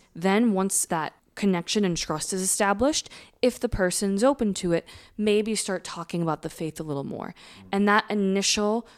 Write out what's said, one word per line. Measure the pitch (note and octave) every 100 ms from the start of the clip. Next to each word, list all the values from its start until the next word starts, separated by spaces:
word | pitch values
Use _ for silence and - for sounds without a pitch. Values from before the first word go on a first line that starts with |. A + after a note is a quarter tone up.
| _
then | - F3+ G3 A#3+
once | F#3+ F#3+ - -
that | E3+ D#3 - _
connection | - G3+ F3+ E3+ G#3+
and | G3 E3
trust | - D#3 -
is | F#3+
established, | F#3+ - G3+ G3+ B3+ D#4 - - - _
if | B3 A#3
the | A#3+
person's | - F#3 F3 G3+ G3
open | B3 C#4+ A3
to | F#3 F3+
it, | E3+ - - - -
maybe | G#3+ G#3 G#3+
start | G#3+ - F#3
talking | - - E3 F3
about | E3 D3+
the | D#3+
faith | - D#3+ D3+
a |
little | D#3 C#3
more. | C#3 C3 - - - - -
And | G3 G3+
that | G#3 -
initial | G#3 G3 G3 G3 - G#3 A3+ -